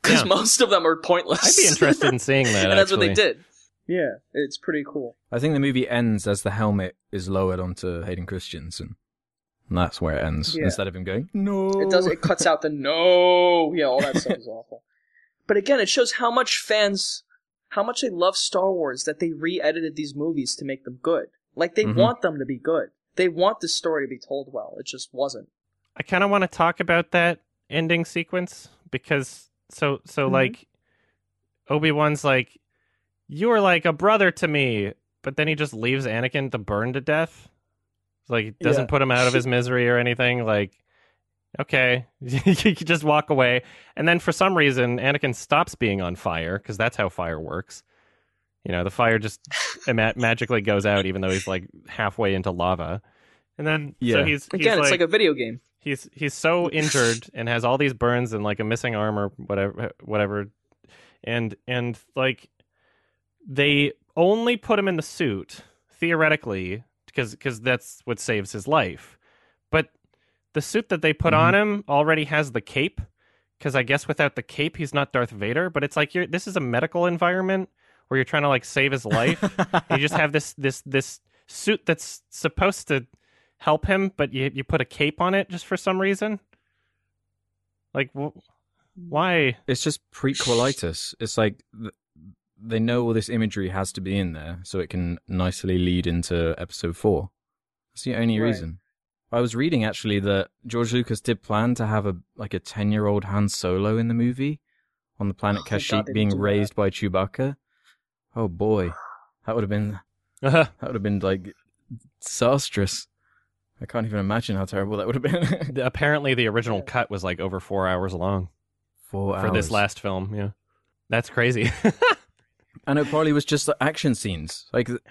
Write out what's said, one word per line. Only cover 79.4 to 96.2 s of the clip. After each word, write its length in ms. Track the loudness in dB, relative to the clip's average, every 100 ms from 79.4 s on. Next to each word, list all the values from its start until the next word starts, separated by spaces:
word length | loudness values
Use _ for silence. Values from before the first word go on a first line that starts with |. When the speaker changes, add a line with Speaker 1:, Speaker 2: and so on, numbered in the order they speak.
Speaker 3:
<laughs> 480 | -4 -2 0 0 0
Speaker 2:
You 80 | -2
just 160 | 0
have 180 | 2 2
this, 200 | 0 -4
this, 260 | -4 -4 -4 -2
this 340 | -2 -2 -14 _ _ _
suit 360 | -6 -2 0 0
that's 360 | -2 -4 -18 _
supposed 560 | -4 -4 0 0 0 -2
to 180 | -2 -2 _ _ _ _ _
help 280 | 0 0 2
him, 260 | 0 0 -2
but 160 | -4
you, 180 | -2 -4
you 80 | -4
put 180 | -4 -2
a 40 |
cape 360 | -2 -2 -2 0
on 140 | 0
it 140 | 0 -2
just 180 | -10 -6
for 100 | -4
some 240 | -2 0
reason. 380 | 0 -2 -4 -6 _ _ _ _ _ _ _ _ _ _ _ _ _ _ _
Like, 160 | -6 -4
wh-, 240 | -6 -10 -10 _ _ _ _ _ -20 -6
why? 480 | -2 2 2 2 0 -4
Speaker 3:
It's 160 | -2
just 260 | -2 -4 _
prequelitis. 1000 | -4 -4 -2 0 2 2 0 -6 -6 -10 -8
It's 160 | -4 2
like 260 | 0 0 _ -16
th-, 140 | -16 _ _ _ -20 -20 _ _
they 180 | -6 -2
know 240 | 0 0
all 80 | 2
this 160 | 0 0
imagery 400 | -2 -2 -2 -4
has 220 | -4 -6
to 80 | -6
be 160 | -4 -2
in 140 | -2
there 280 | -6 -12 -12
so 160 | -8 -6
it 120 | -4
can 280 | -4 -4 -6 -6
nicely 520 | -2 -2 -2 -2 2
lead 280 | 2 2 0
into 480 | -2